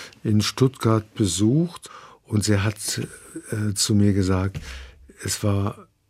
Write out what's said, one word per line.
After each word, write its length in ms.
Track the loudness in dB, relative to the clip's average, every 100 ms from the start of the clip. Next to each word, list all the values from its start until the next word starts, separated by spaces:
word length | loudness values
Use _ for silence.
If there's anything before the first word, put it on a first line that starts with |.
| -20 -8
in 200 | 0 2
Stuttgart 720 | 2 2 0 2 2 2 0
besucht 760 | -2 -2 2 2 2 0 -6 -18 -20 -20 -20
und 200 | _ -2
sie 180 | 2 0
hat, 380 | 0 -4 -8 -6 -8 -12 -18 -18 -10
äh, 240 | -6 -4
zu 200 | -2 2 4
mir 160 | 4
gesagt, 480 | 4 2 0 -2 -6 -14 -16 -18 -20 -20 -14
es 200 | -8 -4
war 460 | -2 0 -2 -6 -18 _ _